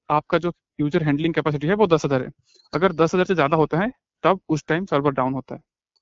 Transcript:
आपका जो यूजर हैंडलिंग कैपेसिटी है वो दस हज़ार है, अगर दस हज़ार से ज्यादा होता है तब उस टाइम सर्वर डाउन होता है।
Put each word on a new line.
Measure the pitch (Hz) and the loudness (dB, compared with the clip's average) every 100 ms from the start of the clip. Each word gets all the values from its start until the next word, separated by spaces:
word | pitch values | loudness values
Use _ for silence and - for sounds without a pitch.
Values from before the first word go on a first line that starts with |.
| - | -2
आपका | 147 - 165 | -2 0 -2
जो | 170 - _ - | -2 -6 _ -4
यूजर | 147 175 | -2 0
हैंडलिंग | 156 143 165 | 0 0 0
कैपेसिटी | 160 151 147 147 | 0 -2 -2 -2
है | |
वो | 208 208 | 2 2
दस | 156 | 2
हज़ार | 143 135 | 2 -2
है, | 120 - _ _ _ | -4 -12 _ _ _
अगर | 147 185 | -2 0
दस | 156 160 | 2 0
हज़ार | 180 185 | 2 0
से | |
ज्यादा | 175 143 160 | 2 2 2
होता | 147 156 | 2 0
है | 220 - _ _ | -4 -6 _ _
तब | 160 190 - | 0 0 -2
उस | 156 - | -4 -2
टाइम | 160 | -4
सर्वर | 190 143 143 | 0 0 0
डाउन | 135 131 | 0 -2
होता | 135 - | -4 -8
है। | 143 - _ _ _ | -16 -16 _ _ _